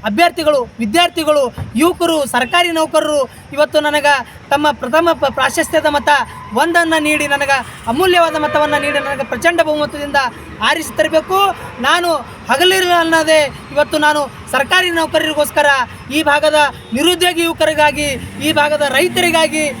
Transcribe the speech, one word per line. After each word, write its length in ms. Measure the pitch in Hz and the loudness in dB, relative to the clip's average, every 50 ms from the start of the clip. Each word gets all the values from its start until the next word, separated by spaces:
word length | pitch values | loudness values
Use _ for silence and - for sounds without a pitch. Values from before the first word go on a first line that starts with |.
| - | -4
ಅಭ್ಯರ್ಥಿಗಳು, 560 | 214 202 254 339 339 339 349 311 302 302 269 233 - - - | -4 0 2 0 0 0 0 0 2 2 0 -2 -4 -6 -6
ವಿದ್ಯಾರ್ಥಿಗಳು, 760 | 233 202 214 339 349 349 - 339 311 302 302 294 269 240 - - - - - | -6 0 2 2 2 2 0 -2 0 2 2 2 0 -2 -4 -8 -12 -6 -2
ಯುವಕರು, 500 | 220 311 349 370 - 339 330 330 311 277 | 2 2 2 2 0 0 0 0 0 -2
ಸರ್ಕಾರಿ 460 | 226 - 247 254 240 - 349 349 349 | -2 -2 -2 -2 0 0 0 0 2
ನೌಕರರು 500 | 330 320 311 - - 311 311 302 302 294 262 - - - - - - | 0 0 -2 2 0 0 0 2 0 0 -2 -2 -6 -20 -18 -10 0
ಇವತ್ತು 260 | 277 302 - - 302 | 0 0 2 2 0
ನನಗೆ 340 | 294 294 294 302 285 294 285 262 247 - - - - - | 0 2 0 2 4 4 2 2 0 -8 -16 -20 -4 -2
ತಮ್ಮ 180 | 277 294 294 302 | -2 2 2 0
ಪ್ರಥಮ 380 | 277 - 269 247 262 320 339 339 320 | 0 0 -4 0 0 2 2 2 0
ಪ-, 160 | 320 302 269 - | 0 -2 -2 0
ಪ್ರಾಶಸ್ತ್ಯದ 520 | 277 262 262 - 339 311 - 339 311 311 | 0 -2 0 0 -2 -2 0 0 0 0
ಮತ 240 | 302 285 294 - 294 294 269 233 - - - - - 208 | 2 0 0 2 2 2 2 0 -4 -10 -16 -14 -4 0
ಒಂದನ್ನು 440 | 233 302 339 339 349 339 320 320 320 302 | 0 0 2 2 2 2 2 0 0 0
ನೀಡಿ, 240 | 302 302 294 294 | 0 0 0 0
ನನಗೆ 300 | 285 285 277 285 269 277 262 240 - - - - | -2 -2 -2 0 0 0 -2 -2 -8 -16 -10 -6
ಅಮೂಲ್ಯವಾದ 480 | 226 233 285 370 381 359 349 330 330 311 | -4 0 2 2 4 4 4 4 2 0
ಮತವನ್ನು 460 | 311 302 294 302 294 302 302 294 285 | -2 -2 0 0 0 0 2 0 -2
ನೀಡಿ, 180 | 285 294 277 285 | -2 -2 -2 -2
ನನಗೆ 240 | 269 277 285 262 269 | -4 -4 -6 -6 -6
ಪ್ರಚಂಡ 380 | - 262 233 - 330 349 339 320 | -6 -6 -2 0 0 2 2 0
ಬಹುಮತದಿಂದ 520 | 311 302 302 294 294 - 285 285 285 285 277 262 240 - - - - - - 214 247 | 0 0 -2 -2 -4 -6 -10 -10 -2 -2 0 -2 -2 -6 -10 -18 -18 -10 -4 -2 -2
ಆರಿಸಿ 280 | 302 330 302 - - | -2 -2 -4 -6 -2
ತರಬೇಕು. 420 | - 302 311 320 311 - - 370 381 403 392 349 - - - - - | -2 -2 2 0 -2 0 0 0 2 2 0 0 -6 -12 -14 -10 -4
ನಾನು 280 | 240 277 320 349 349 349 320 277 233 - - - - - | 0 0 0 0 0 -2 -2 -4 -4 -10 -16 -16 -2 -2
ಹಗಲಿರುಳು 460 | 240 277 349 370 381 381 370 349 349 339 330 | 2 4 4 4 4 2 2 2 2 2 2
ಅನ್ನದೇ 360 | 330 330 330 311 311 320 311 294 262 - - - - | 2 2 2 4 4 4 4 4 2 -4 -12 -16 -4
ಇವತ್ತು 260 | - 285 294 294 - | -2 -2 0 0 0
ನಾನು 240 | 302 302 302 302 302 285 254 - - - - | 2 2 2 2 2 -2 -4 -8 -16 -10 -4
ಸರ್ಕಾರಿ 380 | - 262 269 269 359 370 370 359 | -2 -2 0 2 2 2 2 2
ನೌಕರರಿಗೋಸ್ಕರ, 720 | 339 330 320 285 - 311 311 311 302 294 294 - - 302 294 294 277 262 240 - - - - - | 0 -2 -2 0 0 -2 -2 0 0 -2 -2 0 0 2 2 4 2 2 0 -4 -8 -16 -14 -4
ಈ 120 | 269 302 311 | -4 0 2
ಭಾಗದ 360 | 294 285 302 294 302 302 302 294 285 302 - - - 226 | 2 2 2 2 2 2 2 2 2 -2 -8 -12 -8 -4
ನಿರುದ್ಯೋಗಿ 500 | 254 302 349 359 330 359 359 349 330 339 | 0 2 0 2 2 0 0 0 0 -2
ಯುವಕರಿಗಾಗಿ, 680 | 330 330 - 320 320 311 302 302 294 294 294 294 294 269 233 180 - - - 269 | -2 0 0 0 0 2 2 2 2 2 0 -4 -4 -4 -6 -8 -12 -10 -4 -4
ಈ 80 | 302 | -2
ಭಾಗದ 300 | 311 302 294 294 302 294 | 0 0 0 0 0 0
ರೈತರಿಗಾಗಿ 880 | 294 277 262 269 339 359 - 359 359 339 330 320 320 311 302 311 302 294 247 - | 0 0 0 0 0 0 0 0 0 2 2 2 0 0 0 -2 -4 -4 -6 -8